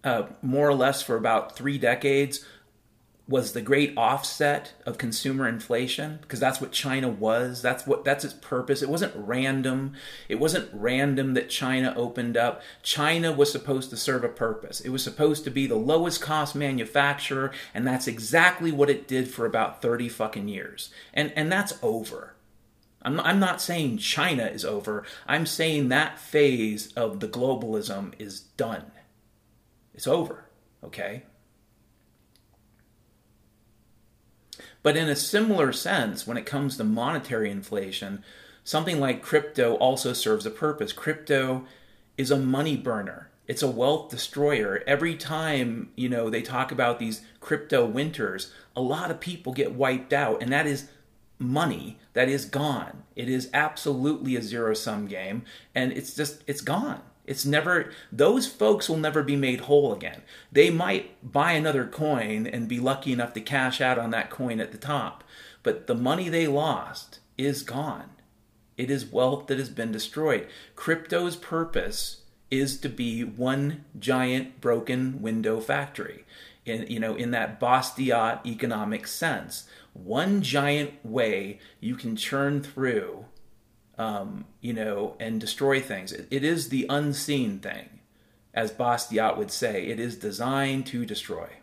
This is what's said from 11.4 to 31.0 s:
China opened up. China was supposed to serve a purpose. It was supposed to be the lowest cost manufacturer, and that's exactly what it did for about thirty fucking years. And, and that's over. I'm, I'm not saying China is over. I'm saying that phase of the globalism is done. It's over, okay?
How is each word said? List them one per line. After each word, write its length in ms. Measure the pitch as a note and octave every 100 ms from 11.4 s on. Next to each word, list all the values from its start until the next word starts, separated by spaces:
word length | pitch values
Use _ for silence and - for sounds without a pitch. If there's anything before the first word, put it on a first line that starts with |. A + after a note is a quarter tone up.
| -
China 440 | - C3 C3 B2+ -
opened 400 | A#2+ A#2+ A#2+ A#2
up. 260 | A#2+ - - -
China 480 | - D3+ D3 E3 E3
was 180 | C#3+ C#3+
supposed 400 | C#3 - C3 B2+
to 60 | A2+
serve 280 | - B2+ A#2
a 40 |
purpose. 520 | - A2+ G#2+ - -
It 80 | C3
was 160 | C3 B2
supposed 400 | - D#3 D3 C3+
to 40 |
be 160 | B2+ C3+
the 80 | A2
lowest 460 | B2 D#3+ E3+ E3+
cost 320 | D3+ D#3 C#3+
manufacturer, 1000 | C#3+ C#3+ B2+ A2 C#3+ C#3+ C#3 - C3+ C3+ - -
and 140 | - B2+
that's 200 | B2+ C3
exactly 680 | A2+ A2 D#3+ F3+ F3+ E3
what 160 | D3 C#3+
it 180 | C3+ -
did 220 | B2+ B2+
for 160 | - A#2
about 360 | A2 A2 -
thirty 280 | A#2+ A#2+ A#2+
fucking 400 | - A2 G#2 G#2
years. 420 | F#2+ - - - - -
And, 180 | - D3+
and 160 | D#3 D#3
that's 300 | F#3+ G3+ -
over. 540 | A#2 A2 G#2+ - - - _ _ _ _ _ _
I'm, 180 | B2 D#3+
I'm 180 | D#3+ G3
not 220 | F#3+ F3
saying 380 | - E3+ C#3+ G#2+
China 480 | - - F3 C#3 A2
is 180 | - -
over. 400 | G#2 G#2 G#2 - - -
I'm 180 | D3+ D#3+
saying 420 | - D#3+ D3+ C3
that 320 | C3 D#3 -
phase 720 | - D3+ C#3+ B2+ A2 G#2+ -
of 300 | - A2+ G2
the 80 | A2
globalism 840 | A#2+ B2+ B2+ A2+ A2 G#2 G2 F#2+ -
is 220 | G#2 F#2+
done. 500 | - - A#2 F#2+ - - _ _ _ _ _ _ _ _ _
It's 140 | - C3
over, 420 | E3 - - - _ _ _
okay? 400 | D#2+ -